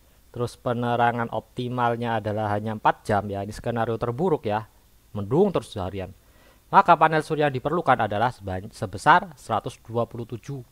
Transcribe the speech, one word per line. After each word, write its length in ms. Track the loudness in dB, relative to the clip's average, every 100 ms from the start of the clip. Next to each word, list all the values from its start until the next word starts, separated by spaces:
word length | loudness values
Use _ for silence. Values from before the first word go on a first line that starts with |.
| _ _ _
terus 240 | -6 -6 -4
penerangan 720 | -4 -2 0 2 2 2 -2
optimalnya 920 | -6 -8 -8 -6 0 0 0 -2 -2
adalah 300 | -2 -2 -2 -2
hanya 220 | -4 0
empat 260 | 0 0
jam 240 | 0 -2 0
ya, 160 | -6
ini 80 | -8
skenario 480 | -8 -4 -2 -2 -2
terburuk 480 | -4 -2 0 0 0
ya, 180 | -4 -4 _ _ _ _
mendung 400 | -8 0 2 2
terus 240 | 0 -4 -6
seharian, 340 | -6 -6 -10 -12 _ -20 -20 _ _
maka 240 | 4 6 6
panel 240 | 6 2
surya 320 | 0 0 0
yang 40 | 0
diperlukan 480 | -2 0 2 2 2
adalah 240 | 0 -2
seban-, 400 | -2 -8 -8 -8
sebesar 640 | -8 -8 0 4 4 2 -10
seratus 400 | -4 -4 -4 -10
dua 240 | -6 -4 -4
puluh 160 | -6
tujuh 400 | -10 -10 -10 -12 -14